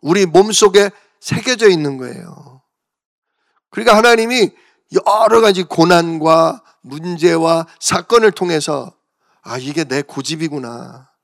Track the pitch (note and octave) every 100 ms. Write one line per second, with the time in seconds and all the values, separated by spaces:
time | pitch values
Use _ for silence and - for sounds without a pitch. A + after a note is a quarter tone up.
0 | D3 F#3+ F#3 D#3+ G#3 G#3+ G#3+ F#3+ G3+ -
1 | _ _ - - B3+ B3 A3 F3 D3 C3+
2 | B2 A2+ - - C#3 C3 _ _ _ _
3 | _ _ _ _ _ _ _ - A3+ G#3+
4 | A3 A#3 A3+ B3 G3 _ _ _ _ -
5 | - G#3 A3 A3+ A3 F#3 F#3 - E3 F3
6 | E3+ E3 D#3 D#3+ E3 D3 _ _ - C#3+
7 | E3+ E3+ E3+ E3 E3 E3 E3 _ - F#3
8 | F3 A#3 A3 - F3+ D#3+ D3 D3 B2 _
9 | _ _ _ _ - A#2+ B2+ D3 D3 C3
10 | C#3+ - C3+ D#3+ D#3+ D3 A#2+ A#2 B2+ -
11 | C3+ _